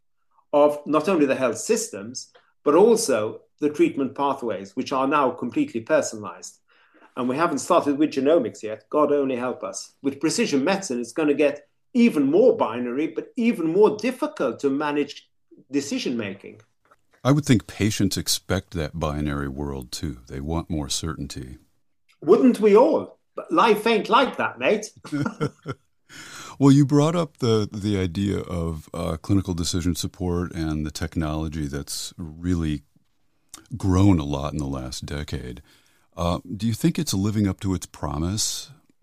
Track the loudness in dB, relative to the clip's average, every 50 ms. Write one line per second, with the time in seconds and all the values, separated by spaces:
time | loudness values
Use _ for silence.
0 | _ _ _ _ _ _ _ _ _ 0 4 4 4 4 4 0 -4 0 0 0
1 | 2 2 2 4 4 2 2 0 0 -2 -2 -2 -2 -2 -2 -2 -2 -6 -10 -12
2 | -12 -12 -14 -14 -16 _ _ -20 _ _ _ _ 0 4 6 6 8 6 6 4
3 | 2 0 0 0 -2 -4 -8 -10 _ _ _ -4 -2 -2 2 2 2 2 2 -2
4 | -4 -4 -4 -2 -2 -2 -2 -2 -4 -6 -6 -6 -8 -10 -8 -8 -6 -4 -2 -2
5 | 0 2 2 2 2 2 0 -2 -8 -4 -2 -2 -2 -2 -4 -8 -2 2 2 2
6 | 2 0 -6 -10 -12 -14 -14 -16 -18 -20 -20 _ _ _ _ _ _ _ _ _
7 | _ _ -8 -6 -4 -2 0 0 0 0 0 -2 0 2 2 2 4 2 0 0
8 | 0 0 0 0 2 4 4 4 2 0 -8 -10 -10 -10 -10 -10 _ -4 0 0
9 | 2 2 2 0 0 -2 -2 -4 -4 -6 -6 -8 -10 -10 -10 -12 -14 -16 _ _
10 | -6 -6 -4 -2 -4 -2 0 0 0 0 0 0 2 0 0 -2 -2 -6 -6 -6
11 | -6 -6 -4 -2 0 0 2 2 2 0 0 -2 -14 _ _ _ _ _ 2 4
12 | 4 4 4 2 2 4 6 6 6 6 6 4 0 -4 -4 -4 -6 -4 -4 -4
13 | -4 -4 -4 -8 -10 -8 -4 0 0 0 0 0 0 0 4 6 6 6 4 2
14 | -4 -4 -4 -2 -6 -6 -4 -2 -2 -2 -2 -2 -2 -2 0 0 -2 -2 0 -2
15 | -2 -4 -6 -18 _ _ _ _ _ _ -20 -20 _ -4 -4 -4 -2 -2 -4 -4
16 | -4 -4 -4 -4 -6 -6 -8 -12 -16 -20 -20 -20 _ _ _ _ _ _ _ _
17 | _ _ _ _ 2 2 2 4 4 2 2 2 0 -6 -4 0 0 0 2 2
18 | 0 0 0 -2 -2 -2 -4 -4 _ -2 -4 -4 -4 _ -6 -6 -6 -6 -4 -4
19 | -4 -2 -2 -2 -2 -2 -2 -4 -4 -6 -6 -6 -6 -6 -6 -8 -10 -10 -10 -8
20 | -8 -8 -8 -10 -14 -12 -12 -8 -6 -4 -4 -4 -4 -4 -6 -6 -4 -4 -6 -6
21 | -4 -6 -6 -8 -10 -10 -10 -12 -12 -14 -16 -20 _ _ _ _ _ _ _ _
22 | _ _ _ -4 4 4 4 6 6 4 4 4 4 6 8 8 8 6 4 0
23 | -2 -6 -14 _ _ _ -14 -14 -8 -2 2 2 4 4 4 2 2 0 0 0
24 | 0 2 4 4 4 2 0 -4 -6 -6 -4 -2 0 0 0 0 -4 -10 -16 -18
25 | -14 -8 -6 -4 -4 -4 -4 -4 -6 -6 -6 _ -12 -12 -12 _ _ _ _ _
26 | _ _ -20 -20 -20 -18 -18 -18 -18 -12 -2 4 6 8 8 8 6 6 4 4
27 | 4 4 2 0 -2 -4 _ -2 0 2 2 2 2 -2 -6 -4 -2 0 0 0
28 | 0 -2 -2 -2 -2 -2 -2 -4 -6 -6 -6 -4 -4 -4 -6 -8 -10 -10 -8 -6
29 | -4 -4 -4 -4 -2 0 0 0 0 0 -4 -4 -4 -2 -2 -2 -2 -2 -2 -2
30 | -4 -8 -6 -6 -4 -2 -2 -2 -4 -4 -4 -4 -4 -2 -2 -4 -4 -6 -6 -8
31 | -8 -6 -4 -4 -4 -2 -4 -4 -6 -6 -6 -6 -6 -6 -6 -8 -8 -8 -10 -10
32 | -10 -10 -12 -12 -14 -14 -12 -6 -2 -2 0 0 0 -2 -2 -4 -8 _ _ _
33 | _ _ _ _ _ _ _ _ _ _ -20 -20 -18 -14 -10 -4 0 2 6 6
34 | 8 8 6 6 4 0 -2 -2 -4 -4 -4 -4 -4 -4 -6 -6 -8 -10 -12 -12
35 | -10 -8 -8 -8 -8 -6 -8 -8 -8 -10 -14 -16 -18 _ _ _ _ _ _ _
36 | _ _ -6 -2 0 0 0 -2 -4 -10 -8 -4 -4 -4 -2 0 0 0 0 0
37 | -2 -2 0 0 0 0 2 2 2 0 0 -2 -2 -2 -2 -2 -4 -8 -12 -8
38 | -8 -6 -4 -2 -2 -2 -2 -2 -2 -4 -4 -6 -10 -14 -20 _ _ _ _ _